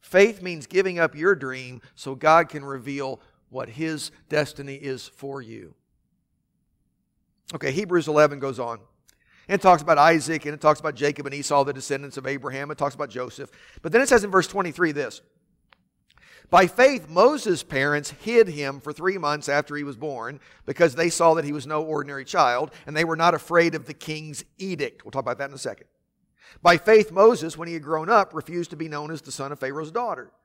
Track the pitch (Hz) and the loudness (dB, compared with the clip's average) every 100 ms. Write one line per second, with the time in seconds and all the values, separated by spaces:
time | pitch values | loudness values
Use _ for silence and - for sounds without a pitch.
0 | - 180 202 208 180 165 127 180 190 175 | 0 4 4 2 -12 -12 -4 -2 -2 0
1 | 165 147 170 185 131 131 127 123 _ _ | -2 0 0 0 -4 -12 -14 -18 _ _
2 | - 135 151 165 165 151 139 135 123 139 | -12 -2 4 4 4 -8 -12 -12 -10 -8
3 | 135 131 _ _ _ 127 127 113 160 156 | -8 -10 _ _ _ -14 -14 -8 -6 -6
4 | - _ _ 151 147 - 139 139 139 127 | -10 _ _ -4 -4 -8 -16 -12 -10 -12
5 | - _ 139 139 113 110 101 _ _ _ | -12 _ -14 -14 -14 -18 -20 _ _ _
6 | _ _ _ _ _ _ _ _ _ _ | _ _ _ _ _ _ _ _ _ _
7 | _ _ _ _ _ 151 143 139 208 175 | _ _ _ _ _ -6 -4 -4 0 0
8 | 151 151 151 143 135 120 120 113 _ _ | 2 4 4 2 -8 -8 -10 -10 _ _
9 | _ _ _ _ _ 196 190 175 147 151 | _ _ _ _ _ 2 6 4 6 6
10 | 151 165 139 160 147 147 151 147 156 127 | 6 6 0 -6 -6 0 2 2 -2 -2
11 | 147 147 143 143 139 143 139 135 127 143 | -4 -4 -10 -10 -2 0 0 -4 -6 -8
12 | 143 131 131 139 127 135 143 151 143 135 | -8 -12 -8 -8 -8 -10 -10 -6 -6 -6
13 | 143 117 - - 135 _ _ - 160 208 | -10 -8 -12 -12 -18 _ _ -14 -2 0
14 | 269 247 202 185 - 196 180 151 175 147 | 4 4 4 2 2 -4 -6 -2 -2 -2
15 | 127 - _ _ _ _ _ _ _ _ | -8 -10 _ _ _ _ _ _ _ _
16 | _ _ _ - _ 180 190 - 262 262 | _ _ _ -20 _ 4 4 4 4 4
17 | 156 165 233 302 208 170 - 139 143 147 | -4 4 4 4 -2 -4 -2 -2 0 0
18 | 143 - 214 233 208 147 139 139 147 147 | -4 -12 0 4 4 0 -8 -8 -12 -4
19 | 180 196 147 151 147 143 147 147 143 120 | -4 -2 -4 -4 -2 -2 -2 -8 -10 -10
20 | 151 131 113 139 _ _ - 143 170 127 | -10 -10 -12 -14 _ _ -12 2 2 2
21 | 170 - 165 160 147 147 127 156 160 151 | -2 4 4 4 0 -8 -6 -6 -4 -6
22 | 143 139 131 190 139 123 151 - - 151 | -6 -12 -6 2 2 2 -4 -8 -8 -4
23 | 165 160 165 160 - 170 170 156 123 151 | -2 2 2 2 2 2 2 0 -12 -16
24 | - 156 156 143 - _ 190 170 131 _ | -12 -12 -12 -16 -18 _ -8 -6 -6 _
25 | - 131 127 120 139 135 127 98 _ _ | -12 -8 -6 -6 -8 -10 -12 -12 _ _
26 | _ _ _ _ _ _ 170 175 - 220 | _ _ _ _ _ _ 4 4 6 6
27 | 214 170 220 240 160 151 170 165 143 156 | 6 6 6 6 -4 -10 -10 -10 -6 -4
28 | 160 226 196 156 - 175 165 151 160 147 | 2 2 2 -6 -8 -8 -8 -10 -10 -10
29 | 151 156 - 131 139 143 131 143 156 185 | -10 -12 -14 -12 -10 -8 -8 -8 -8 -6
30 | 240 151 120 _ | -6 -8 -12 _